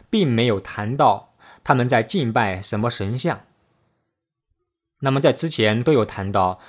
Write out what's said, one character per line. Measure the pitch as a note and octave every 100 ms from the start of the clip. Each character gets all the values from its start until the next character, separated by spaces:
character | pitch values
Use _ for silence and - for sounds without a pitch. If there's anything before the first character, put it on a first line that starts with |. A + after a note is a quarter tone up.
| _
并 | A3 E3
没 | A2+ A#2+
有 | G2
谈 | - - G#2+ C#3
到 | C3+ G2+ - _ - -
他 | - C3+
们 | B2
在 | A#2+
敬 | A2+ G3 B2
拜 | A2+ G#2+ F#2+
什 | G2 G#2+
么 | A#2
神 | - G2 B2
像。 | E3+ A2+ _ _ _ _ _ _ _ _ _ _ _ _ _ _ _ _
那 | C3+
么 | C3+
在 | C#3+
之 | C3 E3
前 | D3+ G#2+ A2
都 | B2
有 | C#3+
谈 | G#2+ - F#2+
到， | G2+ F#2 F#2